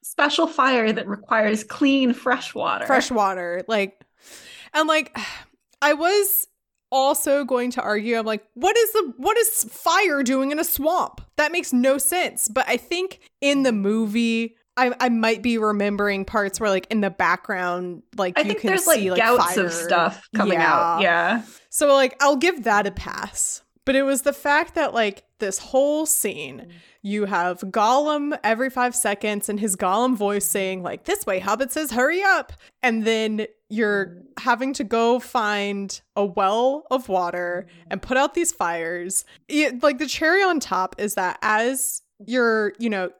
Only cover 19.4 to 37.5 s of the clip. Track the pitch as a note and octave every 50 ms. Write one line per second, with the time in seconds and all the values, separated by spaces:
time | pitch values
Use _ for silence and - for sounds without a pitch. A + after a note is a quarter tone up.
19.4 | G3 F3 F#3 A3 F#3 F3 E3 E3+ E3 E3+ F3 F3 E3 E3+ - - - _ - G#3+
20.4 | G#3 G#3 F3+ D#3 E3 E3 E3 E3+ E3+ E3+ E3+ E3 F#3+ F3 E3+ E3+ E3+ F3+ A3 A#3+
21.4 | A3 - - - _ _ - - D4+ C#4+ C#4 C4+ C4 B3+ - - C#4+ C#4+ D4 C4
22.4 | D4 F4 F4 D4+ G#3 A3+ G#3 G#3 G#3 G3+ F#3+ - - - - - G#3 F#3+ - -
23.4 | - - - - _ _ _ _ _ - C4 C4+ C#4 C4+ C#4 C4 - C#4+ C#4 -
24.4 | - D4 C#4+ D4+ D#4+ E4 - F4 D4+ - - A#3 A3+ G#3 G3 - _ _ _ _
25.4 | A3 G3 F#3+ - - - - C4 C#4 D4 D4+ D4+ D#4+ D4+ - - - G#3 F3+ D3
26.4 | - C3+ - - - F3 E3+ E3+ - - _ _ - G3+ G#3 G#3 G#3 F#3+ G3+ F3
27.4 | F3 F3+ F3+ F3+ - F#3+ F3+ A3+ G#3 A3 B3+ C#4 D4 D4+ D4+ D4 C#4+ D4 D4+ -
28.4 | - G#3+ A3+ A3 C4 C4+ B3+ B3+ B3 B3 A#3+ - - G#3 G#3 G3+ - G#3+ G#3 G#3
29.4 | - - G#3 G3+ G#3 A3 F#3 F3+ G#3 F3+ F#3+ G#3+ B3 B3+ B3+ G3 G#3 G3+ G3+ G3+
30.4 | G3+ - - G#3 F#3+ F#3+ F#3 F#3 F3 F3+ - - _ - G4 G#4 - - F#3+ F#3
31.4 | F#3+ A#3+ C#4 - C4+ B3 - D#4 D#4 C#4 A3 A#3+ B3 D4 E4 F4+ G4+ G4 F#4+ D#4+
32.4 | B3+ - - - - - _ _ - B3 A3+ A3+ G#3+ A3 A3+ A3 A3 G#3+ G#3+ G#3+
33.4 | G#3+ - _ _ _ _ G#3+ G#3+ A3+ G#3 G#3 G3 F#3+ F3+ F3 F3 - - _ -
34.4 | - B3+ A#3+ A3+ C4 C4+ C#4 - C4+ F#3+ A#3+ A3+ A#3 A#3 B3 B3 A#3+ - - B3+
35.4 | A3 G#3 G#3 G3+ G3+ G3+ G3+ G3+ G3 F#3+ - - _ _ _ G#3 G3+ G3+ F3+ G#3
36.4 | G3 F#3+ G#3 A3+ A#3+ C4 C4+ D4+ - - B3 C4+ B3 - F#3+ F#3 F3+ F3 F3 F3
37.4 | F3 F3